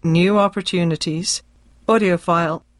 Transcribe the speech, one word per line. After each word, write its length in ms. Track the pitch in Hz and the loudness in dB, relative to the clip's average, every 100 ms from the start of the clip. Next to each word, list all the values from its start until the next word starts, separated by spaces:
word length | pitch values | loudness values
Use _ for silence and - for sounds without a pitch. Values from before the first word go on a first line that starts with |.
new 340 | 165 165 185 208 | 0 2 4 2
opportunities. 1040 | 202 196 185 185 170 156 - 156 185 - - _ _ _ - | 2 -2 -4 -2 -2 -2 -4 -4 -4 -6 -10 _ _ _ -2
Audiophile. 720 | 226 202 175 - 170 165 165 - _ | 2 2 0 0 0 0 -4 -10 _